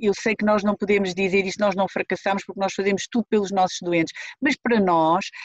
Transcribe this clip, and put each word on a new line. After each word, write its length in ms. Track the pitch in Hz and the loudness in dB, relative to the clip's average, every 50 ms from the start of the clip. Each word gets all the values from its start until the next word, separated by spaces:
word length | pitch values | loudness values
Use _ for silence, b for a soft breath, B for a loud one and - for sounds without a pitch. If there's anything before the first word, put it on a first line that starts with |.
eu 120 | 226 202 190 | 0 0 0
sei 220 | - - 233 214 | 0 -2 -2 -2
que 80 | - 208 | 0 2
nós 180 | 208 214 208 | 2 2 2
não 140 | 196 208 202 | 2 0 -2
podemos 400 | - 208 190 208 202 196 185 175 | 0 0 2 2 2 2 0 -2
dizer 300 | 185 196 185 180 196 185 | -2 0 0 2 0 0
isto, 160 | 190 175 - | 0 -2 -2
nós 120 | 208 202 180 | 0 0 0
não 140 | 196 196 | 0 -2
fracassamos 560 | 180 - - - - 185 - - 196 196 196 - | -2 -2 -6 -4 -4 -6 -4 -2 -2 -2 -2 -4
porque 140 | - - - | -8 -6 -4
nós 140 | 196 190 - | -4 -4 -2
fazemos 340 | - 190 202 196 185 - - | -2 0 0 0 0 -2 -4
tudo 160 | - 240 208 - | -4 -4 -2 0
pelos 220 | 220 214 202 185 | 0 0 0 0
nossos 260 | 196 196 185 180 - - | 2 2 0 0 0 -4
doentes, 300 | 180 175 175 170 165 151 B B B B B B | -4 0 0 0 0 0 B B B B B B
mas 160 | 262 302 262 - | -2 -2 -2 -2
para 160 | - 240 240 220 | 0 0 2 2
nós, 460 | 196 180 170 165 160 160 170 190 202 - B B B | 4 4 4 4 4 4 2 2 0 -4 B B B